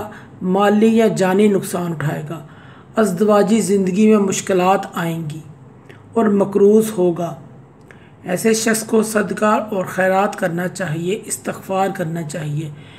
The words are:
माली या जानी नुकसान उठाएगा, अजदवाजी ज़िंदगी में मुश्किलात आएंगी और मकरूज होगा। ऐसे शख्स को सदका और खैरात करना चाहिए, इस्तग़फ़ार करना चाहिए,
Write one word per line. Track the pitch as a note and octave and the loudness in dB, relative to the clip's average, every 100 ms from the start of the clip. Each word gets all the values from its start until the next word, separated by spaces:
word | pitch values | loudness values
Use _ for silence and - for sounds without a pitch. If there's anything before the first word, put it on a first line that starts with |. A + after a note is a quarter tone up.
| - - - - | -2 -12 -20 -8
माली | F#3 F#3 G3+ G#3 A3+ | -2 2 4 4 4
या | A3+ A3 | 4 2
जानी | D#3+ F#3 F#3+ G#3+ | 2 0 4 4
नुकसान | F#3+ - F3+ F3 | 2 -2 -6 -6
उठाएगा, | D#3+ C#3+ E3 D3+ E3 - - - - - - | -4 -4 -6 -10 -12 -14 -20 -20 -20 -8 0
अजदवाजी | G#3+ F3 G#3 G#3 F#3 A3 | 0 2 4 4 4 2
ज़िंदगी | F3 G3 F#3 F#3 G#3+ | 2 0 2 2 4
में | G#3+ | 4
मुश्किलात | G3 F3+ - F#3+ F3+ G3 F#3+ - | 2 -2 -2 0 2 2 0 -6
आएंगी | E3+ E3 D#3+ D3+ - - - - - - - - | -6 -6 -8 -10 -16 -20 -20 -20 -20 -20 -8 -2
और | G#3+ | 2
मकरूज | G3+ F#3+ G3+ G3+ G#3+ A3 | 2 2 4 6 6 2
होगा। | - F3+ E3+ E3+ D3 - - - - - - - - - | 0 0 0 -6 -10 -18 -20 -20 -20 -20 -20 -20 -16 -8
ऐसे | F3+ A3+ A3 | -2 0 0
शख्स | A#3+ A3 | 0 -2
को | - A3 | 0 0
सदका | G#3+ G#3 F#3+ F#3+ G#3+ A3 - | 0 -2 -2 0 0 0 -2
और | G3 F3+ | -6 -6
खैरात | - F#3+ F#3+ G3+ | -2 0 2 0
करना | G3+ F#3 E3+ F3+ | -2 -4 -4 -6
चाहिए, | - F3+ D#3+ E3+ G3+ | -6 -6 -6 -4 -6
इस्तग़फ़ार | - - - - - F#3+ F#3+ | -6 -10 -10 -10 -6 -2 -2
करना | F#3 E3 E3 | -2 -6 -6
चाहिए, | D#3 F3+ D3+ D3 D#3 - - | -8 -8 -6 -6 -8 -12 -20